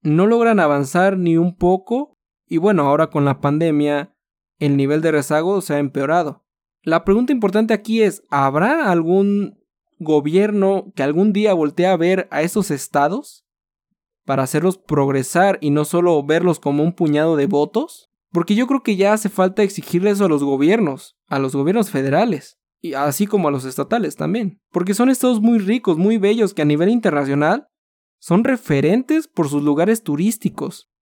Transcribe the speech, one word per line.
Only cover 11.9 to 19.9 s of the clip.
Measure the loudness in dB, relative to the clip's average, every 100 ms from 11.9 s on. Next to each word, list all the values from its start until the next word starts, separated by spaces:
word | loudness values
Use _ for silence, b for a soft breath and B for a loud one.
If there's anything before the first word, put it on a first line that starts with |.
| 2
ver | 2 0 -2
a | -4
esos | -2 -2 -2
estados | -6 -4 0 0 -2 -10 -20 _ _ _ _ _ _ _ _ -6
para | -4
hacerlos | -2 0 -2 -4
progresar | -4 0 0 0 -2 0 0 0
y | 0
no | -2 0
solo | 0 2 2
verlos | 2 0 2 0
como | -2 0
un | 0
puñado | 0 0 2 2 2
de | 0
votos? | 0 0 -2 -6 -12 _ _ _
Porque | -4 0 0
yo | 0
creo | -2
que | 0 0
ya | 2
hace | 2 -2
falta | 0 -2 0
exigirle | -2 -2 -4